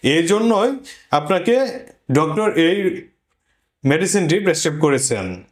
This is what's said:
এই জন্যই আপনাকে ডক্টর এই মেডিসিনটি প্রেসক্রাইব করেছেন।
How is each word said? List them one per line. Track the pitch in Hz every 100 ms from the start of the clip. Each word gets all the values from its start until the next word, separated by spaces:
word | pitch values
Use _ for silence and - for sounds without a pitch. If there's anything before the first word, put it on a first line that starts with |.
এই | 131 156 170
জন্যই | 208 233 208 240 269 - - _
আপনাকে | 147 151 185 180 247 262 - - _ -
ডক্টর | 135 160 151 214 160
এই | 165 196 185 180 - _ _ _ _ _ _ _ 135
মেডিসিনটি | 156 185 196 160 180
প্রেসক্রাইব | 190 151 165 151
করেছেন। | 156 131 135 110 95 90 -